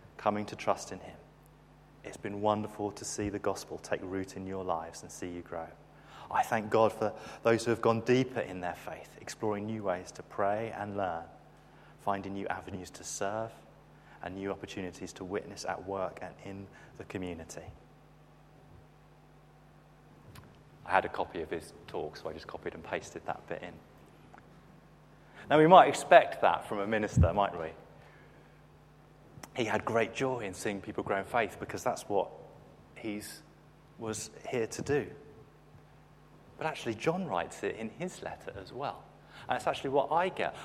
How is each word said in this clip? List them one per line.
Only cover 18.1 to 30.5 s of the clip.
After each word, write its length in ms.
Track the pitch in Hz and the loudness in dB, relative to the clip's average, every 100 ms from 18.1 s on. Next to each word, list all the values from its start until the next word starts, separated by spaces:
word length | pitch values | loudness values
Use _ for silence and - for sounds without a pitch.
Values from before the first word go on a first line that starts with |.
| - - - - - - - - - - - - - - - - - - - - - - - - - - - 87 | -20 -20 -20 -20 -20 -20 -20 -20 -20 -20 -20 -20 -20 -20 -20 -20 -20 -20 -20 -20 -20 -20 -20 -20 -20 -20 -18 2
I 60 | |
had 140 | 95 101 | 2 4
a 40 | |
copy 320 | - 85 87 | -2 -4 -4
of 80 | 78 | -4
his 240 | 82 78 - - | -6 -8 -16 -10
talk, 300 | 90 78 - | -6 -6 -8
so 120 | 80 | -10
I 40 | |
just 140 | 80 - | -10 -12
copied 260 | - 87 | -10 -10
and 100 | 85 | -10
pasted 380 | - 87 - - - | -6 -6 -6 -10 -8
that 220 | - - | -8 -8
bit 140 | 85 | -8
in. 120 | 87 - - - - - - - - - - - - - - - - - - | -8 -14 -20 -20 -20 -20 -20 -20 -20 -20 -20 -20 -20 -20 -20 -20 -20 -18 4
Now, 80 | 147 | 8
we 100 | 160 | 12
might 200 | 180 139 | 12 12
expect 540 | 131 - 170 101 - | 6 10 10 10 6
that 260 | 113 117 - | 4 4 0
from 120 | 107 | -4
a 80 | 101 | 0
minister, 440 | 110 104 - - | 2 2 6 6
mightn't 280 | 98 98 85 | 6 2 0
we? 80 | 80 - - - - - - - - - - - - - - - - - - - | -8 -10 -18 -20 -20 -20 -20 -20 -20 -20 -20 -20 -20 -20 -20 -20 -20 -20 -10 -4
He 100 | 110 | 0
had 200 | 110 - | 0 2
great 280 | 113 107 | 2 2
joy 280 | - 131 123 | 0 0 0
in 120 | 104 | -4